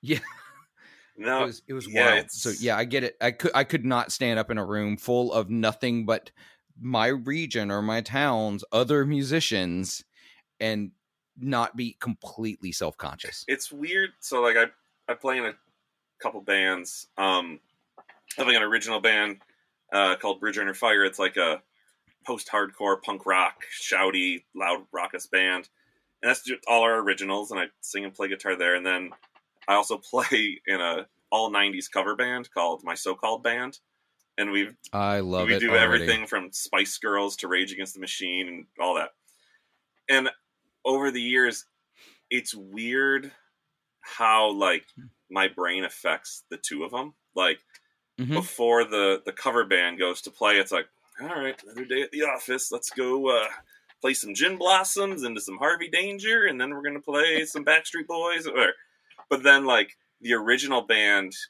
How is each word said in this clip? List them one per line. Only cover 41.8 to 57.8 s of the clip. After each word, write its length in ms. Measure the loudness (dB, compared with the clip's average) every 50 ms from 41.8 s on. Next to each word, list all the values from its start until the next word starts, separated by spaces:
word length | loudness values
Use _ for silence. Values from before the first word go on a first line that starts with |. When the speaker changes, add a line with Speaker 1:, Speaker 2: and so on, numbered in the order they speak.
| _ _ _ _ -20 -20 _ _ _ _
Speaker 2:
it's 240 | -4 -4 -4 -4 -12
weird 800 | -12 -12 -14 -12 -10 -8 -4 -2 0 0 2 0 0 -2 -8 -20 _ _ _ _ _ _ _ _ _ _ _ _ _
how, 500 | _ -18 -6 0 2 4 6 6 6 4 2
like, 340 | 2 2 2 2 0 -2 _ _ -20 -20 -20 _ _ _ _
my 180 | -2 0 0 0
brain 360 | 0 -2 -4 -2 -2 -2 -4
affects 600 | -6 -8 -6 -2 -2 -2 -2 _ -12 -16 -16 -16 _
the 80 | -16 -10
two 260 | -10 -8 -6 -6 -8
of 100 | -8 -8
'em. 200 | -8 -10 -10 -12 _ _ _ _
Like, 260 | 0 2 2 2 0 _ _ _ -20 _ _ _ _ _ _ _ -8
Speaker 1:
Mm-hmm. 160 | -4 -2 -2
Speaker 2:
before 500 | -2 -2 -4 -4 0 2 4 6 4 4
the, 380 | 2 2 2 2 2 2 0 -2
the 60 | -8 -10
cover 320 | -4 -4 0 2 2 2
band 340 | 4 4 2 4 2 0 0
goes 240 | -2 -2 -2 -4 -10
to 80 | -16 -8
play, 260 | 0 2 4 4 4
it's 140 | 4 2 0
like, 160 | -2 -2 -4 _ _ _ _ _ -14
"All 80 | -10 -8
right, 320 | -6 -6 -6 -6 -8 -8 -14
another 200 | -18 -12 -12 -6
day 160 | -4 -2 -2 -2
at 80 | -4 -4
the 100 | -4 -2
office. 480 | -2 -2 -4 -4 -4 -4 -4 -4 -6 -6
Let's 180 | -6 -8 -8
go, 380 | -4 -4 -2 0 0 0 2 2
uh, 200 | 2 2 2 0 -6 -10 -18 _ _ _ _ _ -20 _
play 140 | -2 0 0
some 200 | 0 -4 -6 -2
Gin 240 | 0 0 0 0 2
Blossoms 640 | 4 6 6 6 6 2 0 -2 -2 -2 -2 -4 -6
into 160 | -6 -6 -6
some 180 | -8 -10 -8 -2
Harvey 300 | 0 0 0 0 -2 -2
Danger, 580 | -2 -2 -2 -2 -6 -6 -2 0 2 4 4
and 140 | 2 2 0
then 100 | -4 -4 -4
we're 80 | -6 -6
gonna 180 | -6 -6 -6 -8
play 420 | -2 2 2 4 4 2 0 -2
some 180 | -2 -6 -4 2
Backstreet 420 | 4 4 4